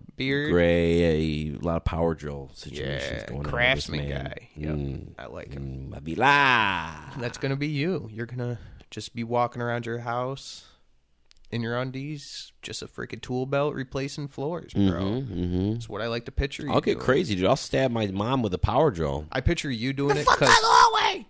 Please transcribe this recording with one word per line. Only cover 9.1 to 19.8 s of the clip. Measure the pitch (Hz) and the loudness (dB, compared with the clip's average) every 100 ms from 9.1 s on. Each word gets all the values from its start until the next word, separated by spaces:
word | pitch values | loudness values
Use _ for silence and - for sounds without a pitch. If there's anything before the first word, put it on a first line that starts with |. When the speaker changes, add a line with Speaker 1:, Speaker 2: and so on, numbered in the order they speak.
| 117 | -8
Speaker 1:
be | |
walking | 113 120 120 127 | -2 0 0 0
around | 120 117 117 | -4 -4 -4
your | 117 | -6
house | 120 120 127 135 - - - _ _ _ _ _ _ _ - | -4 -4 -4 -6 -12 -16 -20 _ _ _ _ _ _ _ -8
in | 120 | -4
your | 113 120 | -2 -2
undies, | 131 127 143 151 - - - _ | -4 -6 -8 -10 -12 -14 -16 _
just | - - | -12 -10
a | - | -10
freaking | - - 113 | -10 -8 -8
tool | - 123 131 | -6 -4 0
belt | 139 147 135 | 0 0 -2
replacing | 131 139 139 - 139 | -6 -6 -6 -6 -10
floors, | - 143 170 - | -6 -6 -6 -4
bro. | - | 2
Speaker 2:
Mm-hmm, | 98 80 98 120 135 | 2 2 0 -2 -4
mm-hmm. | 90 90 90 98 | -4 -2 0 0
Speaker 1:
That's | 117 117 | -2 -4
what | 101 | -6
I | 117 | -4
like | 120 - | -4 -6
to | |
picture | - 143 - | -4 -4 -4
you | 151 | 0
Speaker 2:
I'll | - | 0
get | - - | 2 0
Speaker 1:
doing. | 123 | 4
Speaker 2:
crazy, | 139 165 92 | 4 4 2
dude. | 92 | 4
I'll | 135 | 4
stab | - 139 131 | 2 0 2
my | 117 107 | 2 0
mom | 95 110 135 | 0 0 0
with | 107 90 | 0 -2
a | |
power | - 120 156 | 0 2 4
drill. | 85 76 69 76 | 2 0 -2 -4
Speaker 1:
I | 131 | 0
picture | - 170 151 | 0 0 -2
you | 117 | -2